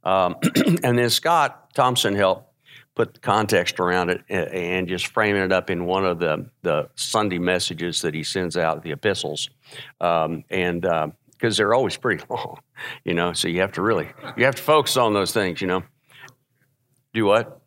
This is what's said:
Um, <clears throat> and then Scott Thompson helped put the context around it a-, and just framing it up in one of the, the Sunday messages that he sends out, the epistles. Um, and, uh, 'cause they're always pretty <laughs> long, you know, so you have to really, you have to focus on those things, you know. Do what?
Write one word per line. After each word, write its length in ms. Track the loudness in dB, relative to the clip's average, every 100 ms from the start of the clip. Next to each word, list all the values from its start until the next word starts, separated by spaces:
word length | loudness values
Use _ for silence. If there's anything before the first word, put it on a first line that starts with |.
Um, 320 | 2 2 2 0
<clears throat> 440 | 0 2 2 2
and 140 | 2 2
then 120 | 2
Scott 640 | 0 2 2 2 -2 _
Thompson 420 | 0 2 2 0 2
helped 380 | 2 2 -6 _ _ -20 _ -4
put 180 | -4
the 60 | -2
context 600 | 0 2 4 2 2 0
around 300 | 0 2 0
it 120 | -2 -2
a-, 260 | -4 -4 -4
and 320 | -4 -2 -2
just 200 | -4 -4
framing 340 | 0 2 2
it 100 | 2
up 180 | 0 0
in 160 | -4 -2
one 200 | 0 0
of 140 | 0
the, 300 | 0 -2 -6 _
the 260 | -2 -2 -2 -8
Sunday 440 | -2 0 0 -2
messages 640 | 0 0 -2 -4 -4 -4
that 100 | -4
he 100 | -6
sends 320 | -6 -4 -4 0
out, 280 | -2 -2
the 80 | -6
epistles. 580 | -4 -2 -2 -4 -6 -10 _ _ -20 -20 _
Um, 460 | 0 2 0 -4 -6
and, 360 | -2 -2 0 0
uh, 220 | 0 -2 -8 _ _
'cause 180 | -2 0
they're 160 | 2
always 240 | 2 0 -2
pretty 260 | -4 -4 -4
<laughs> 40 |
long, 300 | -8 -8 -14 _ -16 -14 -10
you 100 | -4
know, 200 | 0 0
so 140 | -2 -2
you 120 | 0
have 120 | -2
to 80 | 0
really, 260 | 0 0 -4 -12 -14 0
you 80 | 0
have 100 | 0
to 80 |
focus 340 | 2 2 4 2
on 160 | 2
those 200 | 2 2
things, 280 | 0 -2 -2
you 60 | -2
know. 160 | -2 -4 _ _ -20 -20 _ _ _ _ _ _ _ _
Do 120 | 0 4
what? 360 | 4 2 -10